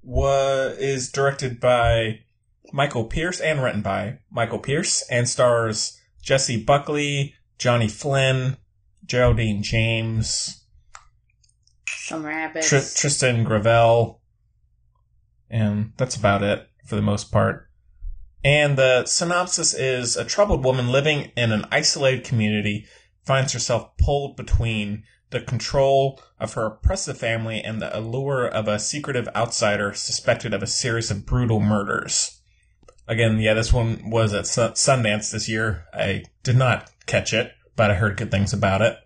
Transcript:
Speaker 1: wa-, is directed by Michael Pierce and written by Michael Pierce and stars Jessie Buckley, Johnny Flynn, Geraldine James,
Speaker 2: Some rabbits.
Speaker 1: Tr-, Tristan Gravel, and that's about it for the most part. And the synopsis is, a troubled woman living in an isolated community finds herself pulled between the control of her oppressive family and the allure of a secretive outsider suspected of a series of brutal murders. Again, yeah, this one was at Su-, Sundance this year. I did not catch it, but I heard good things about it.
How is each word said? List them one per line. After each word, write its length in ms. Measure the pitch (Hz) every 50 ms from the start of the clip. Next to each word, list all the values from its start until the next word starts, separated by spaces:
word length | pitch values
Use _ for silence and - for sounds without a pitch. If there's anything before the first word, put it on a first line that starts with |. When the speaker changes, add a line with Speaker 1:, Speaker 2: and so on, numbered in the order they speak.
Speaker 1:
wa-, 720 | - 131 123 131 139 139 139 139 135 139 135 135 135 123 -
is 340 | - 135 135 139 131 123 -
directed 500 | - 139 139 139 139 - 135 127 117 -
by 600 | - 123 123 120 117 117 117 113 113 110 107 - _ _ _ _ _ _ _ _ _ -
Michael 320 | - 139 143 143 - 123 110
Pierce 360 | - - 165 160 180 175 -
and 220 | - 156 156 143
written 200 | 127 117 - 104
by 360 | 98 98 98 98 101 104 - - _ _
Michael 280 | - 120 117 113 113 101
Pierce 440 | - - 139 160 190 - - - - -
and 180 | 135 120 123 120
stars 680 | - - 127 123 120 117 113 110 107 - - - - _ _ _ _ -
Jessie 400 | - - 135 131 - - 123 110
Buckley, 720 | 104 123 143 143 147 - 151 147 147 143 143 139 143 143 _ _ _ _ _ _
Johnny 300 | - 127 120 120 113 101
Flynn, 680 | - - - 147 135 135 135 131 131 131 127 127 135 - _ _ _ _ _ _ _ _ -
Geraldine 580 | - - 123 123 120 113 110 113 110 104 101
James, 1040 | 104 - 117 113 110 113 113 113 113 113 113 113 113 - - - - - - - _ _ _ _ _ _ - - _ _ _ _ _ _ _ _ _ _ _ _ _ _ _ _ _
Speaker 2:
Some 380 | - - - - - - 160 156
rabbits. 420 | 151 151 156 160 156 156 160 156 -
Speaker 1:
Tr-, 320 | 151 139 123 - - -
Tristan 440 | - 147 139 - 135 127 123 117 113
Gravel, 760 | 110 110 107 101 117 117 117 117 117 117 117 117 - - _ _ _ _ _ _ _ _ _ _ _ _ _ _ _ _ _ _ _ _ _ _ _ _ _ _ _
and 440 | 117 117 107 104 104 104 107 110 -
that's 200 | - 127 - -
about 260 | - - 101 101 101
it 260 | 101 101 101 - - _ _ _ _
for 100 | - 110
the 60 | 104
most 280 | 104 104 101 104 - -
part. 380 | - 107 98 98 95 - - _ _ _ _ _ _ - - - - - - - _ -
And 340 | - 139 147 147 151 143 143
the 280 | 131 131 131 127 123 113
synopsis 680 | - - - 180 170 175 175 180 180 - 175 160 - -
is, 420 | - 131 131 127 123 123 120 -
a 80 | - 113
troubled 400 | 117 - - 208 208 180 131 131
woman 240 | 131 131 131 123 120
living 420 | 123 139 139 156 147 143 127 - _
in 160 | 120 120 113
an 140 | 110 104 - -
isolated 540 | - 147 151 - - 156 139 131 131 120 113
community 640 | - 127 110 107 107 107 104 98 104 101 104 - - - - _ _ _ _ _
finds 280 | - 135 135 131 135
herself 440 | - 120 - - 120 110 - - _ -
pulled 380 | - - 143 143 143 135 -
between 680 | - 107 - - - 117 113 110 107 104 101 104 101 - _ _ _ _ _
the 100 | - 120
control 800 | - - 127 110 - - - 143 139 139 139 135 135 135 139 - - _ _ _
of 140 | - 113 -
her 120 | 113 110
oppressive 500 | 107 - - - - 185 196 - 151 131 -
family 420 | 131 113 113 113 113 113 113 107
and 180 | - - 110 107
the 160 | 85 - -
allure 500 | 107 110 113 117 131 135 139 139 131 123
of 200 | - - 110 107
a 120 | 107 104 107
secretive 480 | - - - 147 147 - 135 123 110 - -
outsider 560 | 101 117 117 - - 113 104 101 101 104 101 101
suspected 580 | - - - - - - - 117 - - 117
of 100 | 104 98
a 40 | 98
series 440 | 92 - - - 123 113 117 110 -
of 160 | 107 101 -
brutal 340 | - 127 123 123 117 113 104
murders. 800 | 104 104 104 101 101 - - - - - - - - - - _ _ _ _ _ _ _ _ _ - - _ _ _
Again, 320 | - 113 113 117 113 110 110
yeah, 160 | 110 107 107
this 180 | 110 113 -
one 380 | - 123 117 113 110 - - 107
was 220 | 113 113 113 107
at 140 | 101 98 85
Su-, 240 | - - 127 117 -
Sundance 600 | - - - - 135 123 113 107 104 107 - -
this 180 | - 107 - -
year. 360 | 110 110 110 110 104 - - -
I 320 | - 98 104 98 98 101 92 - _ _
did 140 | _ 131 120
not 340 | 127 131 123 110 - - - _ _ _
catch 260 | - - 101 90 - -
it, 180 | 110 - - - _ _ _ _
but 140 | - 110 101
I 40 | 101
heard 220 | 90 110 104 95
good 140 | - 110 101
things 220 | - 98 101 -
about 300 | - 101 98 98 98 98
it. 140 | 110 113 - - _